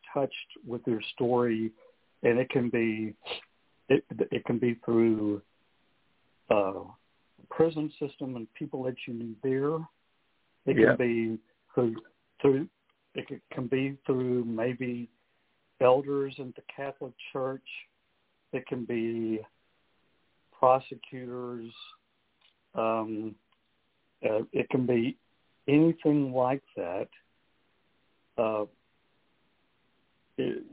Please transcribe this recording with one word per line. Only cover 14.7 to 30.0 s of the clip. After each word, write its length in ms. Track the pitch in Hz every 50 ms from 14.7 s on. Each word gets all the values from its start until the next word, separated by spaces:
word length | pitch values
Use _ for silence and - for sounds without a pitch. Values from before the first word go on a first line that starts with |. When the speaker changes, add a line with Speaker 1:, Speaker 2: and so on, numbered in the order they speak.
| 123 123 127 123 120 120 120 - _ _ _ _ _ _ _ _ _ _ _ _ _ -
Speaker 1:
elders 540 | 131 127 127 143 139 139 143 139 139 135 131 -
in 140 | 131 123 -
the 60 | - - - -
Catholic 360 | - 139 139 - - 143 127 - - - -
Church. 320 | - 135 131 131 135 131 - - - - - _ _ _ _ _ _ _ _ _ _ _ _ _
It 140 | - 131 -
can 180 | - 139 127 120
be 560 | 123 120 113 113 113 117 113 113 110 110 107 - - _ _ _ _ _ _ _ _ _ _ _ _ _ _ _ _ _ _ _ _ _ -
prosecutors. 1120 | 135 131 127 131 131 - 135 123 - - 143 127 127 123 123 123 123 120 123 117 113 117 - - - - - _ _ _ _ _ _ _ _ _ _ _ _ _ _ _ -
Um, 600 | 113 113 113 113 113 110 110 110 107 110 110 104 - _ _ _ _ _ _ _ _ _ _ _ _ _ _ _ _ -
uh, 160 | 110 110 110 113 -
it 160 | - 131 123 -
can 160 | - 131 123
be 300 | 120 123 117 117 131 - - _ _ _ _ _ _ _ _ _ -
anything 640 | 143 151 160 165 165 - - 156 147 147 139 131
like 300 | 127 127 123 127 139 139 - _ -
that. 320 | - 90 87 90 101 - - - - _ _ _ _ _ _ _ _ _ _ _ _ _ _ _ _ _ _ _ _ _ _ _
Uh, 280 | 120 113 110 110 107 104 104 _ _ _ _ _ _ _ _ _ _ _ _ _ _ _ _ _ _ _ _ _ _ _ _ _ _